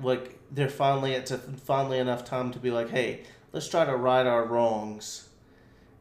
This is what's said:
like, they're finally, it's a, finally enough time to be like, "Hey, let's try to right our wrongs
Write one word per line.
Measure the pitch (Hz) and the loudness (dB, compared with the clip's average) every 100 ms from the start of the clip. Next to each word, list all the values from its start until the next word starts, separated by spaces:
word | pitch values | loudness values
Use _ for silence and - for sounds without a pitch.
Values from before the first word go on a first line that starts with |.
like, | 127 127 - - - | 0 0 -2 -16 -10
they're | 139 139 | -2 -2
finally, | - 139 139 135 | 2 2 2 0
it's | 131 127 | -2 -2
a, | 123 | -6
finally | - 135 - 135 135 131 | -8 -10 0 0 2 0
enough | 127 120 | 0 -2
time | - 127 127 | -2 -4 -4
to | 120 | -2
be | 123 | -2
like, | 117 117 | -2 0
"Hey, | 127 113 - - - - | 0 -2 -4 -12 -20 -10
let's | 156 147 | -10 -2
try | 175 | 0
to | 151 | 2
right | 127 127 127 127 | 2 4 4 4
our | 117 117 | 2 2
wrongs | 117 117 110 107 107 - - - - _ - - - - - | 2 2 2 -4 -10 -12 -14 -16 -20 _ -20 -20 -20 -20 -20